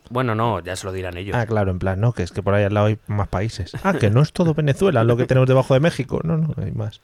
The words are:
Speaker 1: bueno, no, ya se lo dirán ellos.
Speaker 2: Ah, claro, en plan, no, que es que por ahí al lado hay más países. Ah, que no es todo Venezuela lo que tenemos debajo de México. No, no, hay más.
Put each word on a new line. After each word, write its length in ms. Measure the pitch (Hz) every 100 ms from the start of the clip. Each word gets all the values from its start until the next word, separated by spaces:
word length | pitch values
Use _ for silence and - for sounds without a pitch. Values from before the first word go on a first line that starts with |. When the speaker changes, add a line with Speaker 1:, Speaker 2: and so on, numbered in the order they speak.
| -
Speaker 1:
bueno, 260 | 120 127
no, 260 | 110 117 95
ya 160 | 87 90
se 100 | 98
lo 60 |
dirán 260 | 92 90 85
ellos. 180 | 98 120
Speaker 2:
Ah, 80 | 110
claro, 240 | 110 95
en 80 | 92
plan, 220 | 92 95
no, 120 | 117
que 100 | 117
es 100 | 87
que 100 | -
por 120 | 98
ahí 100 | 101
al 80 | 98
lado 140 | 104 107
hay 120 | 107 -
más 220 | 104 90
países. 440 | - 110 - 87 -
Ah, 100 | 190
que 140 | 160 131
no 120 | 110
es 100 | 151
todo 220 | - 170
Venezuela 500 | 156 147 135 196 127
lo 120 | 117 120
que 80 | 123
tenemos 200 | 131 131
debajo 260 | 131 -
de 60 | 135
México. 400 | 165 - - -
No, 140 | 160 165
no, 160 | 160 -
hay 160 | 101
más. 260 | 110 107 -